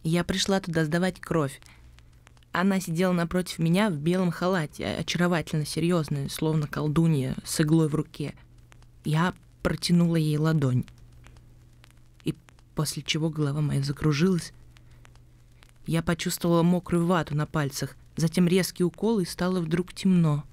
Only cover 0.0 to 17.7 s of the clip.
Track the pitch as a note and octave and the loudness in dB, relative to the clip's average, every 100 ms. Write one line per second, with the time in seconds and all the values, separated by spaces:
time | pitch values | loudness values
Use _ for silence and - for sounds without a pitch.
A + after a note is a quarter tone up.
0 | D#3+ F3 E3+ F#3 - F#3+ F#3+ E3 D#3 E3+ | 0 0 0 -2 0 0 0 -2 0 0
1 | F#3 F3+ - E3 C3+ - - - - - | -2 -4 -2 -2 -2 -6 -20 -20 -20 -20
2 | - - - - - E3+ F#3+ F#3+ E3+ D#3+ | -20 -20 -20 -20 -8 0 2 0 -2 0
3 | F#3 F3+ E3 F3+ F3 - E3 F3 G#3+ D3+ | 2 2 0 -2 -4 -2 2 4 2 0
4 | D#3 F3+ F3+ D#3+ F3 F#3+ D3+ - F#2+ - | 0 2 0 0 0 0 -2 -6 -6 -4
5 | E3 E3 F3 F3 D3+ D#3 D3 - E3 F3 | -4 0 0 0 -2 -4 -4 -2 0 0
6 | D3 C#3+ C#3 - D#3 D#3 D3 C#3+ D3+ D3 | 0 -4 -4 -4 0 0 -2 -4 0 2
7 | E3 D3+ C3 - - - D#3 E3 D#3 D3+ | 2 2 0 -6 -6 -2 2 4 2 -2
8 | - - C#3+ - - - - - - - | -6 -8 -10 -10 -20 -20 -20 -20 -20 -10
9 | - D3+ F3+ - - - - D#3+ - F3 | -2 0 0 -2 -20 -6 -4 -4 2 2
10 | E3+ E3 D3+ D3+ D#3+ D#3+ C#3 B2 - - | 4 2 0 0 2 2 2 0 -2 -14
11 | - - - - - - - - - - | -20 -20 -20 -20 -20 -20 -20 -20 -20 -20
12 | - - - - - - - - D3+ - | -20 -8 -8 -8 -14 -20 -12 -6 -4 -6
13 | - D#3 D#3+ D3+ C#3+ D3 D3 C#3 C#3 C#3+ | -4 -2 -2 -2 -2 0 -2 -2 -2 -2
14 | D#3 C#3+ F#3 F3 - - - - - - | 0 2 2 2 -4 -16 -20 -20 -20 -20
15 | - - - - - - - - - D#3+ | -20 -20 -20 -20 -20 -20 -20 -16 -4 -2
16 | D#3+ E3+ F3+ - F3 E3+ E3+ F3+ F3 F3 | -2 -2 -4 -2 2 4 4 2 0 0
17 | E3+ F3+ D3+ D3 D3 D#3 C#3 | 2 0 0 -4 -2 -2 -2